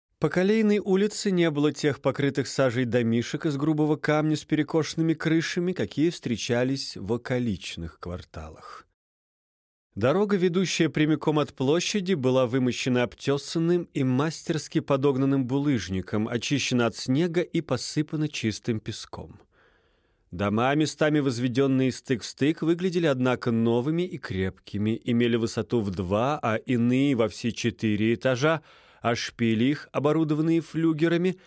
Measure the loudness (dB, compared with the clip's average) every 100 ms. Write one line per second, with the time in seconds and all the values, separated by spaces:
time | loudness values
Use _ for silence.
0 | _ -4 0 2 2 4 4 2 2 2
1 | 2 0 0 2 2 2 0 0 -2 0
2 | -2 0 0 0 -4 2 2 2 0 2
3 | 2 0 -2 -4 -2 0 0 2 2 0
4 | 2 2 2 -2 0 -2 0 0 -2 -2
5 | 0 0 0 0 0 -2 -2 -2 -4 0
6 | 0 0 -4 -4 0 0 0 -2 -6 -10
7 | -4 -4 -2 -2 -2 -4 -8 -10 -10 -10
8 | -10 -10 -12 -16 -16 -16 -18 -20 -20 _
9 | _ _ _ _ _ _ _ _ _ -2
10 | 2 2 2 2 2 2 0 0 0 2
11 | 2 2 2 0 -2 -2 0 2 0 -4
12 | -2 0 2 2 2 2 0 0 0 2
13 | 0 -2 -2 -2 -2 -2 2 0 0 -2
14 | 0 2 0 -4 -6 -6 -2 -4 0 2
15 | 2 2 2 0 0 0 0 0 0 -4
16 | -2 -2 -2 -4 -2 -2 0 0 0 -2
17 | -2 0 2 0 -2 -4 -2 -4 -2 -4
18 | -4 -2 -4 -2 -4 -4 -4 -4 -6 -10
19 | -12 -14 -14 -18 _ _ _ _ _ _
20 | _ _ _ -2 0 2 2 2 0 0
21 | 2 2 0 0 0 2 4 4 2 -2
22 | -2 -4 -4 0 0 2 0 0 0 2
23 | 0 2 0 0 0 2 2 2 2 -2
24 | -2 -6 -6 -2 -4 -6 -8 -4 -2 -2
25 | 0 2 4 2 0 -4 0 0 0 -2
26 | 0 0 0 -2 -2 -4 0 0 2 2
27 | 2 2 0 0 -6 -2 -4 0 -2 0
28 | 0 0 0 2 0 0 -6 -20 -20 -4
29 | -2 -2 -4 -2 0 2 2 0 -4 -2
30 | 0 2 0 0 2 0 -2 -2 0 2
31 | 0 2 0 -4